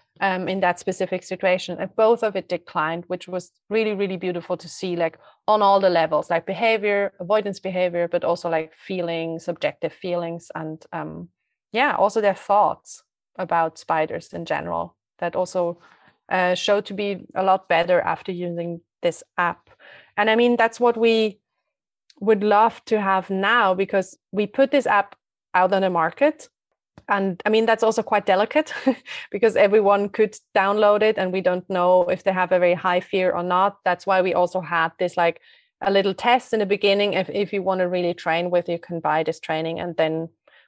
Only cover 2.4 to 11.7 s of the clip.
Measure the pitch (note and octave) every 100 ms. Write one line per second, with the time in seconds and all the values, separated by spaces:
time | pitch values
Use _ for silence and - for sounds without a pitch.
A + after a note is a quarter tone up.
2.4 | F3 E3+ - F3 D#3 E3+ E3+ F3+ - F3+
3.4 | F3 _ - G#3+ G#3+ G3+ G3 F#3 F3+ F3
4.4 | - F3 - - F#3+ F3 E3 - - _
5.4 | - G#3+ G3+ G3 F#3+ E3+ D#3+ D#3 - E3+
6.4 | F3+ F#3 A3+ A3 G#3 G3+ G3 - F3 G#3+
7.4 | G3+ F#3+ F#3 F#3 F3+ F3 E3+ F3 E3+ E3+
8.4 | F3 D#3+ D#3+ _ - F#3 E3+ E3 E3 E3
9.4 | F3 E3+ D3 - D#3+ - F#3 F3 E3+ E3+
10.4 | - E3 D#3+ D#3+ - E3 D#3 D#3+ F3 _
11.4 | _ _ _